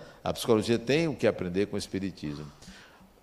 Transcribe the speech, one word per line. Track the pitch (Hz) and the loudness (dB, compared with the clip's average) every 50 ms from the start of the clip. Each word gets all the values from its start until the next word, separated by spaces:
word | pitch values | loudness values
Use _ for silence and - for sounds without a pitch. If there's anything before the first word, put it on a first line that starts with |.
| - - - - | -10 -16 -20 -8
A | - 90 85 | -4 -4 -4
psicologia | - - - 117 110 101 110 117 113 | -2 2 4 4 4 6 4 2 2
tem | 117 123 135 156 170 160 | 2 2 2 2 2 0
o | 131 | 0
que | - - | 2 2
aprender | 107 - - 92 90 87 95 104 101 | 2 2 2 -4 -2 0 0 0 0
com | - 101 | 0 -6
o | |
espiritismo. | - - - 98 95 95 80 - - 76 73 73 76 73 - - - - - - - - - - - - - - | -6 -4 -4 -4 -4 -4 -6 -6 -8 -8 -8 -8 -10 -12 -14 -18 -20 -20 -18 -20 -20 -20 -20 -20 -20 -20 -20 -20